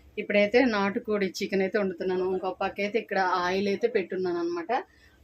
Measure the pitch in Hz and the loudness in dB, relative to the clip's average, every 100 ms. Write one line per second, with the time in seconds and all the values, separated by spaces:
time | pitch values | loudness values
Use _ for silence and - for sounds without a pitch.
0 | - - 202 208 208 240 262 208 196 - | -14 -10 0 2 4 4 4 2 0 -2
1 | - 208 190 - 196 196 190 214 190 175 | -2 -2 -2 -4 -2 0 2 0 0 -2
2 | 185 185 185 190 190 - 196 196 202 220 | -2 0 0 -2 -4 -4 -4 -2 -2 -2
3 | 208 190 185 180 180 190 202 196 226 196 | -2 0 2 2 0 0 0 0 2 0
4 | 170 185 185 339 339 339 330 262 381 _ | -2 -2 -2 -2 -2 -4 -2 -2 -4 _
5 | - _ | -20 _